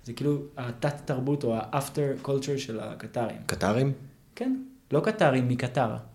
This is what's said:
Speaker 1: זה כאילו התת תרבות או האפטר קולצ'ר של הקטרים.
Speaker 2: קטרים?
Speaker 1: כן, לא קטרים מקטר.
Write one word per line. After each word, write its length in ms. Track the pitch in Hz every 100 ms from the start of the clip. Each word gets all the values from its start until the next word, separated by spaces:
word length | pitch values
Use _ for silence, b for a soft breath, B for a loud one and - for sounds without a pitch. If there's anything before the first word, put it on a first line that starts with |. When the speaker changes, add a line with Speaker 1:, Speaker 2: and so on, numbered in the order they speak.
Speaker 1:
זה 80 | -
כאילו 300 | 117 139 143 143 -
התת 380 | 120 120 147 143
תרבות 400 | - 131 131 143
או 100 | 120 113
האפטר 560 | - 143 135 - 139 131
קולצ'ר 340 | - 139 135 135
של 240 | - 110
הקטרים. 560 | 110 113 110 120 113 113 -
Speaker 2:
קטרים? 460 | - 90 110 139 131 - - _
Speaker 1:
כן, 220 | - 254 262 - - _
לא 80 | 143
קטרים 480 | 220 214 160 131 123
מקטר. 400 | 123 123 147 113 117 -